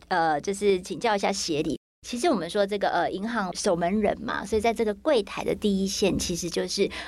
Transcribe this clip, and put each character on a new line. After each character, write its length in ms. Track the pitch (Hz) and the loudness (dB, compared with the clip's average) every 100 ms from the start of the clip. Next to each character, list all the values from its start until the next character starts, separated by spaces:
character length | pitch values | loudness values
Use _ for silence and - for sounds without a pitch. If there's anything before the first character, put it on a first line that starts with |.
| - | -2
呃， 340 | 180 165 147 | 2 2 2
就 100 | 202 | -2
是 300 | 196 202 185 | 0 2 2
请 180 | 185 156 | 0 -4
教 160 | 233 202 | 0 2
一 40 | |
下 120 | 190 | 0
协 300 | 196 - 147 | -2 -2 -2
理。 180 | 165 120 _ _ | -2 -4 _ _
其 160 | - 240 | -10 0
实 100 | 349 | 2
我 60 | 220 | 2
们 140 | 165 | 0
说 160 | 208 202 | 0 0
这 140 | 202 | 0
个， 100 | 190 | 0
呃， 220 | 175 156 | 2 0
银 180 | 190 220 | -2 -4
行 240 | 233 185 - | -4 -4 -2
守 200 | 208 170 | 0 2
门 260 | 170 214 | 2 2
人 180 | 202 - | 2 0
嘛， 240 | - 73 | -4 -6
所 140 | 196 214 | -2 0
以 40 | |
在 120 | 233 | 2
这 100 | 226 | 0
个 80 | 214 202 | -2 0
柜 260 | 311 262 | 2 2
台 220 | - - | 0 -4
的 100 | - | -4
第 300 | 170 208 196 | 0 2 2
一 20 | 190 | 0
线， 320 | - 196 - | 2 2 2
其 180 | - 170 | -2 -4
实 140 | 170 | -4
就 180 | 185 185 | -4 -4
是， 220 | 190 202 - | 0 -2 -2